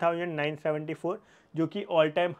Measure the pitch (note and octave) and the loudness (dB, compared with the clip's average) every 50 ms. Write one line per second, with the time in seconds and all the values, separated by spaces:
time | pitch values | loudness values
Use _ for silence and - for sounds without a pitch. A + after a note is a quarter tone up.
0 | E3+ E3+ E3+ E3+ F3 F3 D#3+ D3+ D3 D3+ D#3 D3 - D#3 D3+ D3+ D#3 E3+ D3+ - | 2 2 2 2 -2 -4 -2 -2 -2 -2 -2 -2 -2 -2 -2 -2 -4 -6 -8 -4
1 | - E3+ G#3 G#3+ - _ _ _ _ _ - D#3 E3 D#3 - G3+ G3+ - F3+ D#3+ | -4 -4 -4 -6 -10 _ _ _ _ _ -2 -2 -2 -2 -2 -6 -4 2 4 4
2 | D#3 D#3 D3+ F3 F3 F3 E3 | 4 4 4 2 0 0 -2